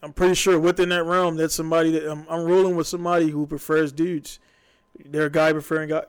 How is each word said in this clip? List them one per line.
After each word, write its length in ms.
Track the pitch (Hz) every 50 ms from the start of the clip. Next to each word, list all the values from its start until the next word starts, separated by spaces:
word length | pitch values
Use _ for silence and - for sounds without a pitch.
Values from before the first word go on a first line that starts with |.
I'm 100 | - 151
pretty 220 | - - 180 185 180
sure 240 | - - 190 180 160
within 300 | 160 175 175 185 180 175
that 140 | 180 175 165
realm, 320 | 165 180 185 180 170 165 160
that's 160 | 160 156 -
somebody 360 | - 160 160 165 165 165 160
that, 180 | 160 156 156 156
I'm, 140 | 151 151 156 160
I'm 160 | 180 170 165
rolling 300 | 165 180 190 190 185 180
with 120 | 165 160 -
somebody 420 | 185 175 175 175 175 175 165 156
who 160 | 147 147 151
prefers 460 | 143 151 143 - - 156 156 156 143 135
dudes. 460 | 151 165 180 175 151 143 - - - _ _ _ _ _ _ _ _ _ _ - - -
They're 220 | 143 143 151 156 147
a 20 |
guy 220 | 147 156 156 160 156
preferring 360 | 156 147 - 160 156 156 151
guy, 120 | 156 160 -